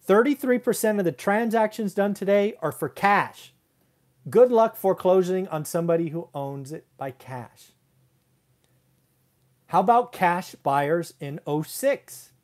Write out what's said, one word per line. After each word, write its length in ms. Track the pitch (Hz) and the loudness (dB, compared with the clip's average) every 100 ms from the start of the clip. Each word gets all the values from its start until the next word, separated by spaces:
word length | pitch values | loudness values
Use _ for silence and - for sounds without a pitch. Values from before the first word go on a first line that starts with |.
Thirty-three 560 | - 196 240 294 262 247 | 4 4 4 0 0 0
percent 400 | 247 208 220 208 | 0 0 0 0
of 60 | 180 | -2
the 60 | |
transactions 800 | 139 - 208 233 226 214 220 214 | -2 -2 0 0 0 0 -2 -6
done 200 | - 202 | 0 -2
today 420 | 202 196 202 202 233 | 0 2 2 2 -2
are 100 | 156 | -6
for 180 | 139 151 | -4 -8
cash. 640 | - 196 202 139 - - _ _ _ _ _ _ _ - | -2 2 2 0 -8 -20 _ _ _ _ _ _ _ 0
Good 220 | 156 247 | 4 6
luck 240 | 233 220 - | 6 2 0
foreclosing 720 | 190 180 185 185 180 185 190 | -2 0 4 4 2 -2 -4
on 180 | 156 151 | -8 -4
somebody 440 | 175 170 165 170 | -4 0 0 -2
who 200 | 160 170 143 | -6 -10 -10
owns 360 | 139 139 135 | -8 -10 -12
it 140 | 156 _ _ | -14 _ _
by 140 | 139 | -12
cash. 600 | 127 - 131 113 _ - _ _ _ _ _ _ _ _ _ _ _ _ _ _ _ _ _ _ _ _ | -12 -14 -14 -14 _ -20 _ _ _ _ _ _ _ _ _ _ _ _ _ _ _ _ _ _ _ _
How 120 | 170 | 0
about 320 | 190 233 247 | 4 2 2
cash 440 | - 180 175 185 - | -2 0 0 -6 -8
buyers 580 | - 139 143 170 160 - | -2 0 0 -2 -4 -12
in 200 | 143 151 - | -14 -12 -6
oh 140 | 151 | -6
six? 720 | 156 - 269 277 - - - _ | -4 -6 -4 -4 -8 -20 -20 _